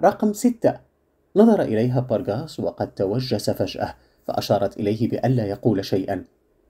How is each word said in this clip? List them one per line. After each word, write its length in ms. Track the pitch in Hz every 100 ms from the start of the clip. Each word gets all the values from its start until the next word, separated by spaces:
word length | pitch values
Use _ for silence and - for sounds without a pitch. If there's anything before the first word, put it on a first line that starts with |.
رقم 320 | - 240 214
ستة." 420 | 202 247 240 - - _ _ _ _ _ 185
نظر 260 | 226 196
إليها 380 | - 110 123 127
بارغاس 600 | 127 107 92 110 160 -
وقد 340 | 87 - 101
توجس 560 | - 98 120 127 110 -
فجأة، 440 | 104 92 - 95 - _ _
فأشارت 560 | - - - 101 98 -
إليه 280 | 104 110 117
بألا 380 | 120 120 127 101
يقول 380 | 101 120 98
شيئا. 400 | - 98 90 95 - _ _ _